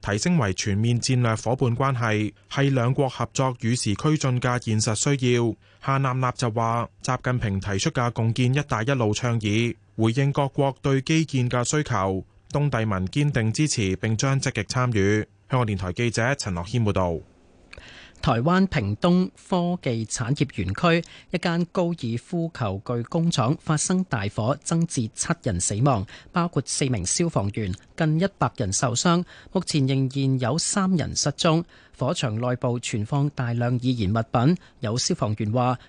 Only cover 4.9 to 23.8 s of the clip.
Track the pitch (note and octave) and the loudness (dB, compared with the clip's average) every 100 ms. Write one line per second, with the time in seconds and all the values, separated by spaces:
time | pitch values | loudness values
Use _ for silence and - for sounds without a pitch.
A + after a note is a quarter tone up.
4.9 | G#2+ C#3+ C#3+ B2 A#2+ A#2 - _ _ - | 0 0 2 2 2 2 -4 _ _ -2
5.9 | C3+ C3+ B2+ B2+ - A#2+ A2+ A2+ A#2 A#2 | 0 0 0 -2 0 -2 0 0 -2 -4
6.9 | - - B2+ B2+ B2 G#2+ F#2+ F#2+ F#2+ E3 | -6 -4 -2 -2 -2 -2 -2 -2 -2 -2
7.9 | C3+ A#2+ A2+ A2+ A2+ B2 C#3 C#3+ A2+ A2+ | 0 -2 0 0 2 2 0 0 -2 0
8.9 | C3+ G#2+ G#2 B2 A#2 G#2 G#2+ A#2+ - _ | 2 2 0 0 0 0 2 0 -4 _
9.9 | - A2 A#2+ C#3 C#3 C#3 - C#3 - C#3+ | -2 0 2 0 2 0 0 -2 0 0
10.9 | C3+ C3 D#3+ D#3+ C3 B2 B2 A#2+ D3+ D3 | 0 2 0 2 0 0 0 0 0 0
11.9 | A2 F#2+ F#2+ - - - D3 D3 A#2+ A2+ | 0 0 -2 -6 -16 -6 -2 0 0 0
12.9 | F#2+ F#2 C#3+ D3 C3 A2 A2 D3+ - F#2+ | 0 -2 0 0 2 0 0 0 0 0
13.9 | F#2 A2 A2 C#3 C3+ C3 - - C3 B2 | 0 -2 0 0 0 0 -4 -2 -2 0
14.9 | G#2+ G2 G#2+ - _ - C3 A2 G2 F2+ | 2 2 2 -2 _ -4 0 0 -2 -4
15.9 | F2 A#2+ A#2 A#2 C#3 G#2 F2 F2 A#2+ G#2 | -2 -2 0 0 -2 -4 -6 -4 0 0
16.9 | F#2+ F2+ D#2+ - _ _ - - - - | 0 0 -4 -10 _ _ -20 -20 -20 -20
17.9 | - - - - A2+ C#3+ F3+ F#3+ C#3+ G2+ | -20 -20 -4 0 2 4 4 2 0 -2
18.9 | G#2+ F3+ F3+ F#3 - - F3+ F3 F3+ - | 0 4 4 2 -6 -2 0 0 -2 -2
19.9 | A2+ A2 - A#2+ C#3+ C3+ - F2+ G2+ F3 | -2 -4 -4 -2 0 -2 -2 -4 0 2
20.9 | E3+ - - - F3+ F3+ E3+ E3+ - E3+ | 2 0 -14 -8 -4 -2 0 -2 -2 -2
21.9 | E3+ A#2 A#2 - F3 E3 - A2 G2 - | -2 -4 -6 -4 -4 -4 -4 -4 -4 -4
22.9 | A#2+ A#2 E3+ E3 D3 B2 E3 - D3+ | -6 -2 0 0 2 0 0 0 -2